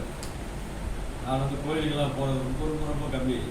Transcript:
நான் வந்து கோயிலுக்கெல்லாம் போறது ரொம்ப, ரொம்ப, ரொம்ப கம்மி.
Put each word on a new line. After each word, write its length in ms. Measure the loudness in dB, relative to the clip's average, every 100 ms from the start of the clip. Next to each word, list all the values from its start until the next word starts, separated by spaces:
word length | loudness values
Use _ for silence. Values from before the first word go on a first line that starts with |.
| -4 -4 -6 -6 -6 -6 -6 -4 -2 -2 -4 -4
நான் 200 | 0 2
வந்து 180 | 2 0
கோயிலுக்கெல்லாம் 580 | 0 2 2 2 2 2
போறது 240 | 2 2
ரொம்ப, 220 | 2 0
ரொம்ப, 200 | 0 2 0
ரொம்ப 180 | 0 0
கம்மி. 280 | 2 2 2 0